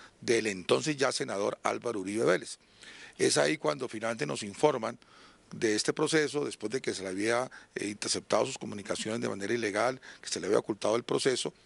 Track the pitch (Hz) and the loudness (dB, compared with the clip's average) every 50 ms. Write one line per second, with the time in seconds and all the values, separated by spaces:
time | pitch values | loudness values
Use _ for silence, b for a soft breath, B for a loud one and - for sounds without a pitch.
0 | B B B _ - 117 117 117 107 110 98 92 85 - 120 135 127 156 151 135 | B B B _ 0 2 2 2 2 0 -2 -2 0 2 2 2 2 0 0 2
1 | 135 127 123 - 143 127 107 98 101 110 - - - 107 110 107 107 120 113 104 | 0 0 0 0 -2 -2 -2 0 0 0 0 0 0 -2 -2 -2 -2 -4 -4 -4
2 | 92 95 104 110 120 147 185 165 117 - - - B B B B B B B B | -4 -4 -2 2 4 4 4 2 0 -6 -14 -16 B B B B B B B B
3 | B B B - - 131 131 147 147 151 156 156 - 151 151 143 131 117 - 110 | B B B 0 2 4 4 4 4 2 2 0 0 -2 -2 -2 -4 -8 -6 -6
4 | 110 113 117 110 147 147 143 123 - 104 98 - - 151 147 123 110 113 123 - | -4 -4 -4 -2 -4 -4 -4 -4 -6 -8 0 4 4 4 4 2 -2 -4 -6 -8
5 | B B B B B B B B B B - - - 110 104 107 - - 147 - | B B B B B B B B B B -6 -2 0 2 2 2 2 0 0 0
6 | 156 147 160 160 151 135 123 147 143 120 104 - - 107 117 131 - 120 104 95 | 0 2 2 2 2 2 0 -2 -4 -4 -4 -6 -6 -4 -4 -4 -2 -4 -4 -4
7 | 95 95 92 95 101 113 117 120 127 131 B B B B - - - 101 104 104 | -4 -4 -4 -2 0 2 2 2 0 -2 B B B B -8 -6 -4 -4 -4 -4
8 | - 113 - - - - - 104 123 131 135 - - 113 104 104 98 - 90 - | -4 -2 -2 -2 0 2 2 4 4 2 0 -4 -8 -8 -8 -6 -6 -4 -4 -4
9 | - 107 110 120 120 120 110 98 98 101 117 120 110 104 95 104 113 123 131 127 | -2 -2 -2 -2 -2 -2 -4 -4 -2 -2 0 0 0 0 2 2 2 2 0 -2
10 | B B B B - - - 98 82 92 107 117 - - 113 101 - 101 110 117 | B B B B -10 -6 -6 -4 0 2 4 4 4 2 -2 0 2 2 2 2
11 | 120 - 139 135 - 139 127 - - - - - - | 2 0 0 2 2 2 2 2 0 -4 -6 -10 -14